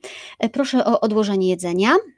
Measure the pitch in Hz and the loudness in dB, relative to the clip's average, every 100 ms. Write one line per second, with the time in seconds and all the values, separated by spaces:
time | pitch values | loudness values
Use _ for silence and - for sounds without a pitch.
0 | - - - - 233 247 269 262 220 233 | -20 -18 -20 -6 -4 -2 0 0 2 2
1 | 226 214 208 196 185 180 180 175 208 339 | 2 0 0 0 0 0 -2 0 2 2
2 | 453 | 0